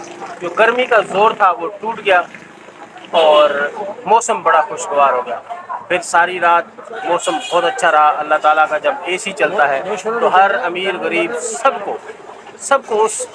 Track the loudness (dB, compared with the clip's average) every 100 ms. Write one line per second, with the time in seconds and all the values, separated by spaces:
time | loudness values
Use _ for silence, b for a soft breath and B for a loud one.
0 | -6 -14 -16 -10 -6 2 2 2 2 2
1 | 2 2 2 4 2 2 -4 -8 -8 -4
2 | 2 2 0 -8 -20 -20 -20 -20 -20 -20
3 | -2 2 6 6 4 2 -4 -6 -10 -8
4 | 0 2 2 -2 2 2 2 -4 -4 2
5 | 2 2 -4 -8 -10 -12 -10 -10 -4 -4
6 | 0 2 2 2 2 2 0 -10 -16 -8
7 | -4 -2 -2 -4 -2 0 0 2 2 4
8 | 4 2 0 0 2 2 2 0 -2 -4
9 | -4 -6 -6 -2 0 2 0 0 -4 -6
10 | -4 -2 2 4 4 2 -4 -4 -4 -4
11 | -2 -2 -2 -4 -8 -2 -2 -2 -6 -10
12 | -12 -18 -20 -20 -20 -10 -2 -2 0 0
13 | 0 -2 -10